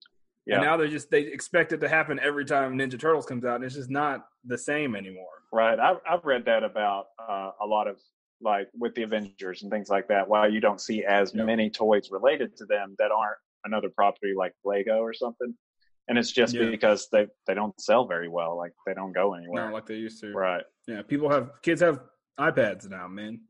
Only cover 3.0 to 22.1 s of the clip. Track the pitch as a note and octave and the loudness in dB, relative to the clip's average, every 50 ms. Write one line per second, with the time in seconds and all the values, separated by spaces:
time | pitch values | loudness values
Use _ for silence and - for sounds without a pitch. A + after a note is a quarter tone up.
3 | D3+ D#3 D#3+ D3 C3 - C3+ A#2+ A#2+ B2 A#2+ A#2+ B2+ C3 B2+ D3 C3 B2 C#3 C#3+ | 2 2 2 2 2 -4 -6 -4 -2 -2 -4 -4 -4 -8 -10 -10 -8 -6 -2 -2
4 | D3 D3 C3+ B2 - _ _ _ - B2 B2 A#2+ - - D3 D3+ D3+ C3+ A2 G2+ | 0 -2 -2 -4 -10 _ _ _ -10 -8 -8 -6 -4 -4 -2 -2 -2 -2 -4 -6
5 | G2 F#2+ F#2+ F#2 F#2 F2 D#2 D#2+ _ - - A2+ A2+ A2+ A#2 A2 - D#3 F#3 E3+ | -8 -12 -14 -16 -16 -18 -20 -20 _ -4 0 2 4 4 4 4 4 4 4 2
6 | - E3 E3+ F3 E3+ D3+ C3+ B2 A2+ A#2+ A2+ A2 A2 G#2 G2+ A2 G#2 G#2 G2+ G2 | 0 -2 -2 -2 0 0 0 0 2 2 2 2 2 0 -2 0 0 0 0 -2
7 | G2 - _ - A2+ A2+ G2+ G2 F#2+ F#2+ F#2+ - G#2 G#2 G#2+ G#2+ G#2 G#2 G2 F#2 | -6 -10 _ -16 -10 -8 -6 -6 -6 -8 -8 -6 -2 0 0 0 0 0 -4 -8
8 | _ _ _ _ _ _ _ _ A2+ A2 G#2 G2+ G2 - - A#2 A#2+ A#2 A#2 B2 | _ _ _ _ _ _ _ _ 0 0 0 0 0 -4 -8 -6 -6 -4 -2 -4
9 | A2+ G#2+ A2 G#2+ G#2 G2 G2 - G2 F#2 F2+ - G#2 G2+ G#2 G#2+ G2 - G2+ G2 | -4 -2 -2 -2 -4 -4 -12 -12 -10 -10 -10 -8 -8 -6 -4 -4 -2 0 0 0
10 | F#2+ - G#2 G2+ G2 F#2+ G#2+ G#2+ G#2+ G#2+ G#2+ G#2+ G#2+ G#2+ G2+ F#2+ - - A2+ G#2+ | 2 2 2 2 4 4 4 6 6 4 4 4 2 2 2 0 -4 -4 -4 -2
11 | F#2 G2 G2+ G2+ G2+ F#2 - G#2+ A2 A2 A2+ A2+ A2 G#2+ G#2+ - A2+ G#2+ G#2+ G#2 | 0 2 4 4 4 2 0 -2 0 0 2 2 0 0 0 0 2 4 4 4
12 | G2 - G2 F#2+ G#2 C3 D3+ D3 B2 G#2 G2+ - A2 G2+ G#2+ G#2 G2+ G2 G2 - | 2 0 -4 0 2 2 2 2 -2 -6 -8 -10 -6 -2 -2 -2 -2 -4 -4 -2
13 | G#2+ G#2+ G#2+ G#2+ G#2+ G#2 G#2+ - _ _ _ _ - G#2+ A2 G#2+ G2+ F#2+ - - | 0 2 2 2 0 -2 -4 -8 _ _ _ _ -10 -4 -4 -2 -2 -2 0 2
14 | G2 G2+ - - - G2+ G2 F#2+ F#2 F2+ - _ - G2 G2+ G2+ G2 A2+ A2 A2 | 2 2 2 0 -2 -2 -2 0 -2 -4 -4 _ -4 -2 -2 0 0 0 0 0
15 | A2+ A2+ - - B2+ A#2+ A#2 - B2 A#2+ A#2+ _ _ _ _ _ _ _ _ _ | 0 -2 -4 -6 -6 -6 -6 -6 -8 -8 -10 _ _ _ _ _ _ _ _ _
16 | _ - A#2+ A#2+ A2+ - - - A#2+ A#2 A#2+ A#2+ A#2 A2+ A2+ G#2 - A2 G#2 G2 | _ -2 0 0 0 0 2 2 2 2 2 0 0 0 0 2 4 4 4 2
17 | - - - G#2+ G#2 G2+ _ _ _ - F#2+ G2+ G#2 G#2+ G2 - - - G#2+ A#2+ | 0 2 2 2 2 2 _ _ _ -4 -2 -2 -2 -4 -6 -6 0 4 4 4
18 | B2+ - F2 E2+ F2 E2+ E2 F2 E2+ E2+ E2+ F2 F2 F2 - _ - F#2+ F#2+ F#2+ | 4 2 -2 -4 -4 -4 -4 -4 -4 -4 -4 -6 -8 -10 -10 _ -8 -8 -8 -6
19 | F#2+ F#2+ F2+ F2+ F#2 G2+ G2 F2 E2+ F2 F2 F2 - F2+ G#2+ A2 G#2+ - A2 A2 | -8 -6 -2 0 0 0 0 -2 -8 -8 -6 -6 -6 -6 -6 -10 -10 -10 -10 -8
20 | A2 A2 A2 - - G#2 G2+ G#2 F#2+ F#2 F2+ F2 - _ _ _ _ - A2+ G2+ | -8 -10 -12 -12 -12 -8 -4 -2 -2 0 -2 -2 -6 _ _ _ _ -12 -12 -12
21 | G2+ - D3 C#3+ D3+ C#3+ C#3+ C#3 C3 B2+ - _ - E3+ E3+ - F3 E3+ D3+ C3+ | -8 -4 -4 0 0 2 2 2 0 -2 -10 _ 0 0 2 4 4 2 2 2
22 | - - | -6 -18